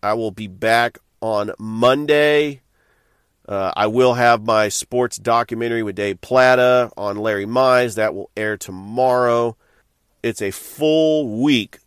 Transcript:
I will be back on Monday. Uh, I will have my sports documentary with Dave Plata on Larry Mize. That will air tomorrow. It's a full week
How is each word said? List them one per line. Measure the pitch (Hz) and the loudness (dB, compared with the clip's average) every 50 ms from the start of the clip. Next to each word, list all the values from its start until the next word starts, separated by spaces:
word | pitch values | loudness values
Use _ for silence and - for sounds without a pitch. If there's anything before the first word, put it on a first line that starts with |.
| - | -2
I | 104 107 | -2 -2
will | 117 113 110 | -2 -4 -6
be | 98 104 110 | -6 -8 -14
back | 101 92 95 113 110 113 117 117 120 - - _ _ _ _ - | -14 -10 -4 0 2 2 4 2 0 -4 -8 _ _ _ _ -6
on | 113 110 104 104 107 - _ | -2 -2 -2 -2 -4 -6 _
Monday. | 107 110 110 113 117 123 131 143 147 147 147 147 147 151 151 147 151 147 143 131 _ _ _ _ _ _ _ _ _ _ _ _ _ _ _ _ _ - | -10 -10 -4 2 2 2 2 2 2 2 2 2 4 4 2 2 0 0 -4 -10 _ _ _ _ _ _ _ _ _ _ _ _ _ _ _ _ _ -6
Uh, | 101 98 95 92 - | -4 -2 -2 -2 -2
I | - 104 | 0 -2
will | 107 107 123 127 127 120 | 0 2 2 4 4 4
have | 123 123 120 117 113 107 | 4 4 4 4 4 2
my | 113 113 107 107 104 | 0 2 2 2 0
sports | - - - _ - 123 123 117 - | -2 -6 -8 _ -2 -2 -2 -2 -4
documentary | - - - 117 117 120 - 120 113 117 117 117 117 110 | -6 -2 0 0 0 0 -2 -6 -6 -4 -4 -4 -4 -4
with | 104 95 | -6 -4
Dave | 92 101 101 98 90 | -4 -4 -4 -4 -6
Plata | - - 127 131 127 127 127 127 123 127 127 123 123 113 - - | -6 0 2 4 6 6 6 4 4 4 4 2 2 -2 -6 -8
on | 101 104 101 | -8 -6 -6
Larry | 104 104 110 107 101 98 | -4 -2 -2 -2 -2 -4
Mize. | 104 117 127 131 131 127 123 123 117 101 | -4 -2 0 2 4 4 2 2 0 -2
That | 107 107 107 76 | -2 -2 -2 -2
will | 95 98 - _ | -6 -12 -12 _
air | - 107 107 107 98 | -6 -4 -4 -6 -6
tomorrow. | - - 95 92 95 101 110 123 127 131 123 127 123 120 117 117 120 117 113 _ _ _ _ _ _ _ _ _ _ _ _ _ - | -10 -14 -14 -16 -14 -10 -4 0 0 2 2 2 2 2 2 0 0 -2 -4 _ _ _ _ _ _ _ _ _ _ _ _ _ -6
It's | 117 110 - 107 | -6 -6 -4 -6
a | 98 | -6
full | 95 - - - - - 147 156 156 160 160 156 156 156 147 120 107 110 | -6 -8 -14 -18 -8 -2 0 2 2 2 2 2 2 0 -2 -4 -4 -2
week | 127 151 143 120 104 - - - _ | 2 2 2 2 0 -4 -12 -20 _